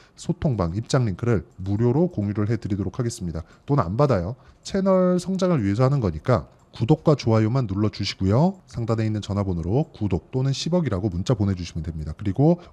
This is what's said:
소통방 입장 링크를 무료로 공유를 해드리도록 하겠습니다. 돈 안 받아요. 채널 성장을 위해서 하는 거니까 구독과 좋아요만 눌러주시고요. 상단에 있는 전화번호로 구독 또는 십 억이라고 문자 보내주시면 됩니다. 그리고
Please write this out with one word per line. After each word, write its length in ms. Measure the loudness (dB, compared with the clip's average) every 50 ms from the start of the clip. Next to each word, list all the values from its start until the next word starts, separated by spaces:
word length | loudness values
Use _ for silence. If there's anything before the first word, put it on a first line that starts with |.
| -20 _ _
소통방 580 | -14 -6 -6 -6 -2 -2 -2 0 0 0 -2 -2
입장 300 | -4 -4 0 0 0 0
링크를 400 | 0 -2 -2 0 0 0 0 0 -4 _
무료로 520 | -10 -6 -4 -2 2 2 2 2 2 0 0
공유를 420 | 0 -2 -2 -2 0 -2 -2 -2
해드리도록 480 | -2 -4 -4 -4 -4 -4 -4 -4 -4 -6
하겠습니다. 440 | -6 -6 -6 -6 -8 -6 -6 -8 -10 -12 -16 -14 _
돈 120 | -2 0 0
안 160 | 0 0 2
받아요. 400 | 2 2 4 4 2 0 -2 -6 -10 -14 -20 -20 _ -14
채널 580 | -6 -4 0 2 4 4 4 4 4 2 0
성장을 420 | 0 -2 -2 0 2 2 2 2 2
위해서 220 | 2 2 4 4
하는 160 | 2 2 2
거니까 480 | 0 0 -2 -2 -2 0 0 0 0 -4 -16 _ _ _ -8
구독과 440 | -4 2 2 2 2 4 2 2
좋아요만 500 | 2 2 2 2 4 2 2 0 0 -2
눌러주시고요. 920 | -2 -2 0 0 -2 -2 -4 -6 -6 -4 -2 0 2 4 4 4 2 0 -4 -12 -14
상단에 360 | -10 -6 -4 -2 -2 0 0
있는 160 | -2 -2 -4
전화번호로 720 | -4 -4 -2 -2 0 -2 -2 -4 -2 -2 0 0 -2 -2 -6
구독 380 | -4 -4 -2 -2 -2 -4 -4
또는 220 | -4 -2 -2 -2 -2
십 200 | -2 -4 -2 0
억이라고 360 | 0 0 0 -2 -2 -2 -2
문자 260 | -2 -2 0 0 0
보내주시면 480 | 2 2 0 0 -2 -4 -8 -8 -8 -8
됩니다. 320 | -6 -6 -8 -8 -8 -8
그리고 440 | -6 -6 -4 0 2 4 4 4 2 -2 -12